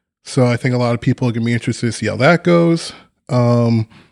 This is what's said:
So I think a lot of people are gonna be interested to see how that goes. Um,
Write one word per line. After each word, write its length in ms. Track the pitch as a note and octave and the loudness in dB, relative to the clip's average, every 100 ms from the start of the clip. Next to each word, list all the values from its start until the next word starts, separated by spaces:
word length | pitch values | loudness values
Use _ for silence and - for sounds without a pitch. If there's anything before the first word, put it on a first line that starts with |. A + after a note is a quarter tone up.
| _ _ | _ _
So 240 | - - B2 | -6 0 0
I 100 | A#2+ | 0
think 180 | C3 | -2
a 40 | B2 | 0
lot 160 | A#2+ | 0
of 60 | A#2+ | 0
people 280 | - B2 B2 | -2 -2 -2
are 40 | |
gonna 120 | A2+ | -2
be 80 | A#2 | -2
interested 340 | A#2 - A#2 A#2+ | -2 -4 -4 -6
to 60 | |
see 140 | - G#2+ | -4 -6
how 100 | G2+ | 0
that 280 | C3+ E3+ | 2 2
goes. 480 | F3 E3+ E3+ E3 - - - _ - | 2 2 2 0 -4 -16 -20 _ -4
Um, 600 | B2 A#2+ A#2+ A#2 A#2 A2 - _ | 0 2 2 2 0 -2 -10 _